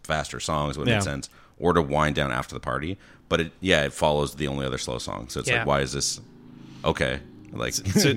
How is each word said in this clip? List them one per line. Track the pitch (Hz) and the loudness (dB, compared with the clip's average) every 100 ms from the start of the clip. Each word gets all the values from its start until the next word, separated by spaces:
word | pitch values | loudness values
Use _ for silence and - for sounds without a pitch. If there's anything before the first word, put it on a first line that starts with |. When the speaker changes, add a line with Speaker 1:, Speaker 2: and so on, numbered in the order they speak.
Speaker 1:
faster | - 78 71 62 | -2 -2 -2 -6
songs, | - 78 73 71 | -2 0 0 -2
it | |
would | 101 | 0
Speaker 2:
Yeah. | |
Speaker 1:
make | 107 | 2
sense. | 92 69 - - - - | 0 -4 -8 -16 -20 -2
Or | 87 | 2
to | 85 | 4
wind | 73 73 76 | 4 4 4
down | 73 71 | 2 0
after | 62 - | 0 -4
the | 65 | -6
party. | 67 65 78 98 - - - | -4 -4 -4 -8 -12 -16 -2
But | 82 | 0
it, | 80 - | 0 -2
yeah, | 92 82 | 4 4
it | 71 | 4
follows | - 80 76 71 69 | 2 2 4 0 -2
the | 71 | -4
only | 69 | -2
other | 67 65 | -2 -4
slow | - 60 | -4 -6
song. | - 50 58 | -6 -8 -8
So | - | -6
it's | 62 | -2
Speaker 3:
Yeah. | 120 | 0
Speaker 1:
like, | 69 | 2
why | 69 | 2
is | 67 | 2
this? | 67 - - - - - - - - | 0 -2 -4 -10 -20 -20 -20 -18 -4
Okay. | - 80 67 67 - - - | 0 2 0 -2 -8 -18 -12
Like, | - 60 | -6 -4
Speaker 2:
So, | - | -4
so, | 98 95 160 | 0 4 4